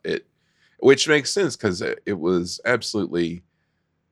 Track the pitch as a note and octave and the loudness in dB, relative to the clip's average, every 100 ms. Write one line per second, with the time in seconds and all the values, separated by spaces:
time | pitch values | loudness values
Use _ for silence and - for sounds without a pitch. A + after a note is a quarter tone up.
0 | - E2 - _ _ _ _ - B2 C3+ | -8 -8 -8 _ _ _ _ 0 6 6
1 | D#3 D3 B2+ G3+ E3+ - G#2+ F2+ E2+ - | 4 2 0 -2 -2 0 -2 -2 -4 -6
2 | - F#2+ E2 F2+ F2 - - A#2+ - G#2+ | -6 -4 0 0 -2 -6 -2 -2 -2 -4
3 | F2 F2 E2+ F2 - _ _ _ _ _ | -4 -2 -4 -6 -16 _ _ _ _ _
4 | _ | _